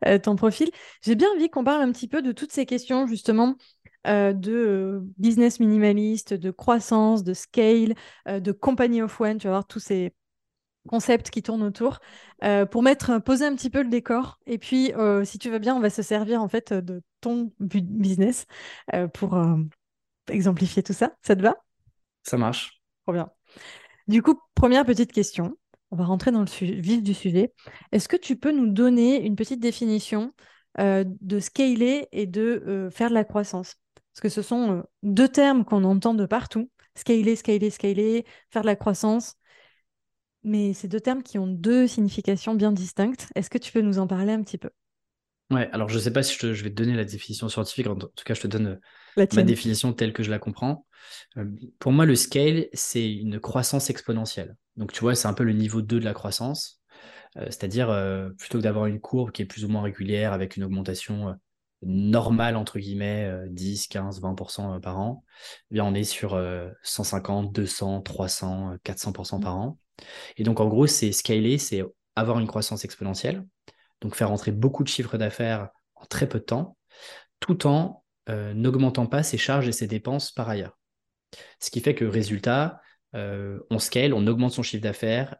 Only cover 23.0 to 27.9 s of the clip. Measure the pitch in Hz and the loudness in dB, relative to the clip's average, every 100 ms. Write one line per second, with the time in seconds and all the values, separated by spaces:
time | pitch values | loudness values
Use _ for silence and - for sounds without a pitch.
23 | - 175 160 _ _ - - - - _ | -6 -4 -6 _ _ -20 -20 -20 -20 _
24 | - 220 302 302 _ - 247 254 254 233 | 2 4 6 2 _ 4 6 6 6 4
25 | 240 - 202 - 175 320 _ _ - 175 | 2 2 0 -2 -6 -6 _ _ -8 -2
26 | 175 185 262 226 196 - 185 202 170 233 | 0 2 2 2 0 -2 -4 -2 0 0
27 | 202 196 190 175 240 _ - - - | 2 0 2 2 2 _ -20 -20 -2